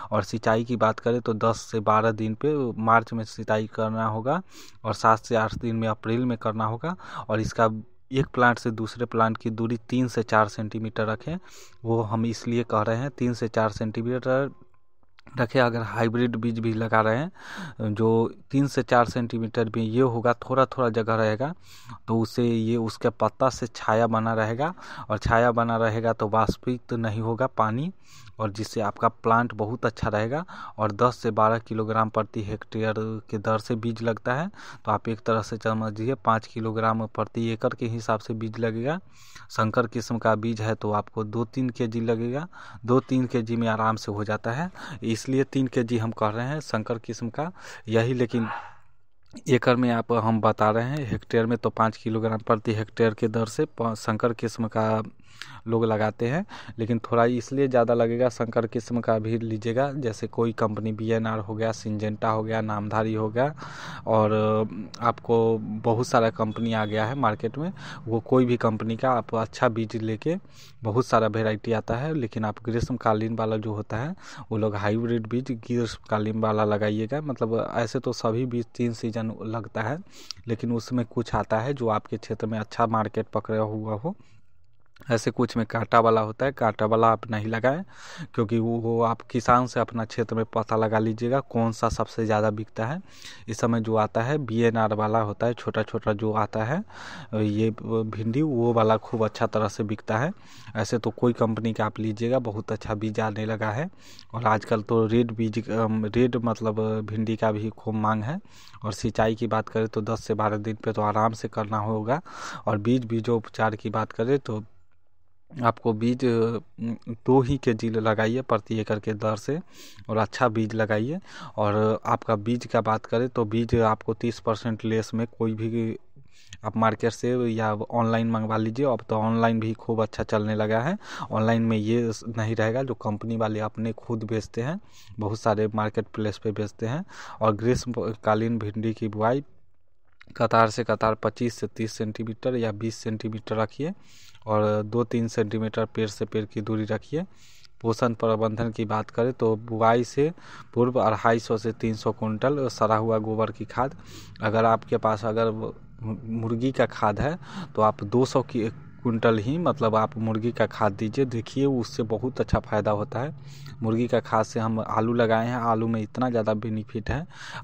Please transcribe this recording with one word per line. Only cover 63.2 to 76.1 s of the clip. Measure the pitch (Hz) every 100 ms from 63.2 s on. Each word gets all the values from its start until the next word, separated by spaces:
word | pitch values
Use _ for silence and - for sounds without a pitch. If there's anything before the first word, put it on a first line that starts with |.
| 110
गया, | 113 139 151 - - - - -
और | 110 107 107 107 110 110 - 98 -
आपको | 117 117 - 117 113 113
बहुत | 107 107 117 113 123
सारा | 123 113
कंपनी | - 110 107 117
आ | 110
गया | 107 107 107
है |
मार्केट | 139 120 104 113 139
में, | 170 - - -
वो | 117 113
कोई | - 131
भी | 123 120
कंपनी | 113 107 110 113
का | 131
आप | 123 -
अच्छा | 113 113 - 127
बीज | 113 110 117
लेके, | 110 110 156 185 - - - -
बहुत | 110 110 131
सारा | 113 110
वेराइटी | 113 107 107 -
आता | 107 - 113
है। | 151
लेकिन | 160 117 110
आप | 107 -
ग्रीष्मकालीन | 123 117 113 123 117 107 113 113
वाला | 110 110
जो | 110
होता | 107 104 110
है | 143 190 - - -
वो | 110
लोग | 107 101
हाइब्रिड | 104 110 117 120 110
बीज | 120 131
ग्रीष्मकालीन | 117 - 120 117 - -